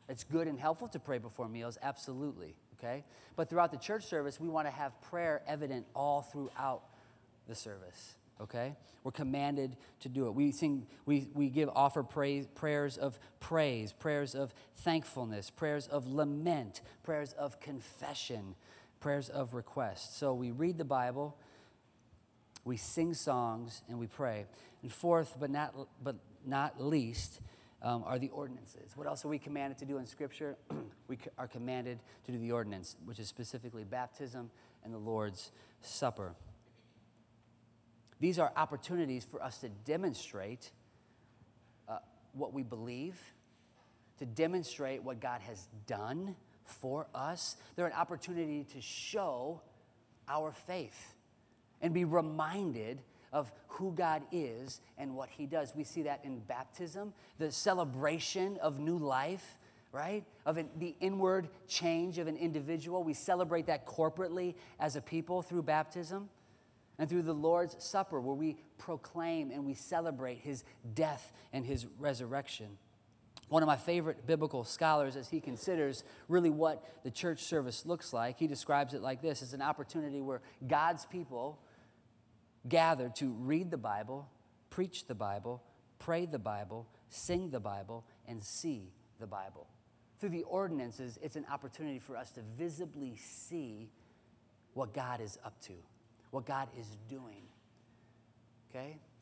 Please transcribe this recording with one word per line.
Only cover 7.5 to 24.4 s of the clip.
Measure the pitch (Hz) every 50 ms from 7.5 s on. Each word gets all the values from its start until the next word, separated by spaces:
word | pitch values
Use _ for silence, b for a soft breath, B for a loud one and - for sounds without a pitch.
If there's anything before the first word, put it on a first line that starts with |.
| 113
service, | - - 110 101 95 92 90 - - - - - - _ _ - -
okay? | 107 - - 120 120 135 147 - B B B B B
We're | 135 -
commanded | - 147 131 135 139 143 143 143 143 135 131 127 - B B B B
to | - 135
do | 123 135 131
it. | 117 104
We | 135 147 143 139
sing, | - 170 151 143 135 117 - B B B
we, | 143 147 139 135 - 139
we | 143 143 135
give, | 127 156 151 135 -
offer | 127 139 139 - 156 127
praise, | - - 151 139 139 143 139 135
prayers | - - - 160 151 147 147 143 143 123 -
of | 139 139 120 - B B B B
praise, | - - 165 160 151 143 123 113 110 101 -
prayers | - - 160 147 147 143 131 -
of | 135 139 131 - B B B B
thankfulness, | - - 175 165 160 135 - - 131 123 110 107 104 101 -
prayers | - - 165 151 147 147 131 -
of | 143 143 127
lament, | 127 135 151 151 143 143 147 160 175 170 143 120 98 - - B B B B -
prayers | 175 160 151 147 135 -
of | - 143 139 - -
confession, | - 147 139 123 113 - - - 139 143 143 - - - 123 107 98 95 90 - B B B B B B B B
prayers | - 147 143 143 127 120
of | - 139 135 120 120
request. | 123 113 - - 147 123 104 95 - - - - -
So | 147 139 127
we | 123 127 120
read | 120 131 160 180 180 160
the | 156
Bible, | 131 139 127 123 123 123 139 143 147 147 - B B B B B B B B B B B _ _ _ - - _ _ _ _ _ _ - - -
we | 123 123
sing | 107 - - - 165 165 175 165
songs, | 139 - 151 131 123 120 117 113 113 120 117 110 - - -
and | 120 120
we | 117
pray. | 107 - - 139 123 107 104